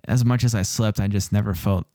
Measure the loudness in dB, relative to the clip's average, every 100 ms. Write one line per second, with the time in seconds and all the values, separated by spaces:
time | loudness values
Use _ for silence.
0 | -2 0 2 2 2 0 -2 0 0 0
1 | 0 -2 0 0 0 -2 0 -2 -2